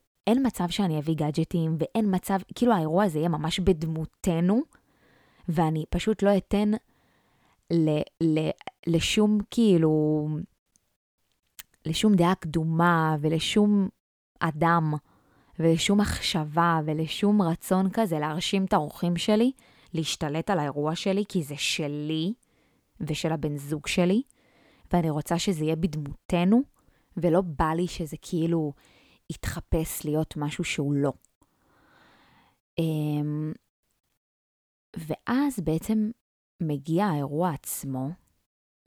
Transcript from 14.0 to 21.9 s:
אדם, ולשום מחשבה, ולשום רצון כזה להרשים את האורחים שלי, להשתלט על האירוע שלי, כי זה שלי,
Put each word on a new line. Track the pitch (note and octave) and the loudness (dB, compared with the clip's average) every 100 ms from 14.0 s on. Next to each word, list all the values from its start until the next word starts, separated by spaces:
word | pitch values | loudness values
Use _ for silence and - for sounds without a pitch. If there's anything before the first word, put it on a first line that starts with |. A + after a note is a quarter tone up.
| _ _ _ - | _ _ _ -6
אדם, | E3 D3+ E3 E3+ D#3 D3+ _ _ _ _ _ - | -6 0 2 4 2 -2 _ _ _ _ _ 0
ולשום | E3 E3 - G3+ | 2 4 2 2
מחשבה, | - - - D#3+ D3+ D#3+ E3+ D#3+ D3+ | 0 -2 -2 -2 -2 2 2 2 0
ולשום | D#3 D#3+ - G3+ G#3 | -4 -4 0 2 4
רצון | E3+ F3+ - F#3+ F#3+ | 2 0 0 2 2
כזה | A3+ G#3 D#3 | 0 0 0
להרשים | D3+ D#3 - G3 F#3+ | -2 -4 -2 -2 2
את | |
האורחים | F3+ D3+ - F3 E3+ | 0 -2 -4 -2 0
שלי, | - G#3+ B3 - _ _ _ | 2 4 2 0 _ _ _
להשתלט | D#3+ D3+ - D3+ D#3 E3 | -6 -4 -4 -4 -4 -2
על | F3+ | 0
האירוע | D3 C#3+ D3+ E3+ | 0 -2 -4 -2
שלי, | G3 G3 G#3 | -2 -2 0
כי | F#3 | -4
זה | C#3+ D3 | -4 -6
שלי, | - - D3 | -4 -4 -4